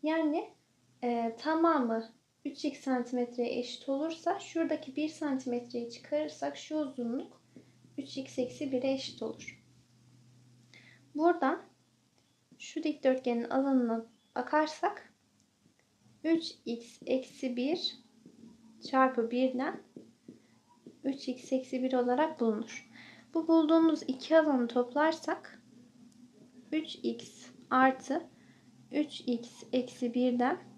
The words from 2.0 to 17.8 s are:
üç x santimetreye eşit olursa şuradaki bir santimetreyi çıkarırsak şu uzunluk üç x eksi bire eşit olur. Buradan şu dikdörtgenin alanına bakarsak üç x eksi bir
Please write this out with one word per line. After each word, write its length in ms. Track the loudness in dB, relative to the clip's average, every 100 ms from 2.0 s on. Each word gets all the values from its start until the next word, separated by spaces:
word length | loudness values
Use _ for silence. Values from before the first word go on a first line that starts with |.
| -4 _ _ _ -12
üç 200 | -4 -4
x 160 | -4
santimetreye 760 | -2 -2 0 -2 -2 -2 -2 -2
eşit 300 | -6 -8 -4
olursa 500 | -2 -2 -4 -2 -4
şuradaki 560 | -4 -2 -2 -2 -4 -6
bir 140 | -6
santimetreyi 800 | -4 -4 -2 -2 -4 -4 -8 -8
çıkarırsak 680 | -12 -4 -4 -4 -6 -8 -8
şu 180 | -6 -4
uzunluk 680 | -4 -4 -4 -4 -8 -16 _ -20 -20 _ -18 -12
üç 200 | -10 -10
x 220 | -8 -4
eksi 320 | -4 -2 -2
bire 200 | -2 0
eşit 300 | -2 -4 -8
olur. 420 | -8 -8 -14 -18 _ _ _ _ _ -20 -20 -20 -20 -20 _ -20 -20 -20 _ 2
Buradan 460 | 4 4 2 0 -6 _ _ _ _ _ _ _ _ -18
şu 240 | -10 -4
dikdörtgenin 680 | -2 2 2 2 0 -2 0
alanına 560 | 0 2 2 2 -2 -4 _ _ -8
bakarsak 800 | 0 2 0 0 -2 -2 -14 _ _ _ _ _ _ _ _ _ _ _
üç 320 | 2 2 2 -10 -8
x 340 | -8 -8 -16 0
eksi 500 | 0 0 -6 -4 -2
bir 400 | 0 0